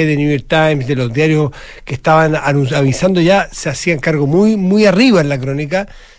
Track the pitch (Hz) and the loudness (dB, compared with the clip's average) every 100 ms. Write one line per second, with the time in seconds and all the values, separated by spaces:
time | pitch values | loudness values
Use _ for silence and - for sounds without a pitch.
0 | 156 147 147 143 - 160 156 147 127 131 | 0 0 0 -2 -2 0 0 0 -2 -4
1 | 120 123 156 151 143 - - - - - | -4 0 0 0 -2 -6 -18 -18 -12 -6
2 | 165 160 156 156 143 143 127 147 135 127 | 0 2 2 0 -2 0 0 0 0 0
3 | 185 180 170 196 165 - 156 135 175 156 | 0 2 2 2 0 -6 -8 -6 -4 -4
4 | 165 151 143 170 214 214 185 208 208 185 | -2 -2 0 2 2 2 0 2 4 4
5 | 262 185 143 139 131 139 147 185 202 - | 4 4 2 -2 -4 -6 -4 -4 -6 -12
6 | - | -20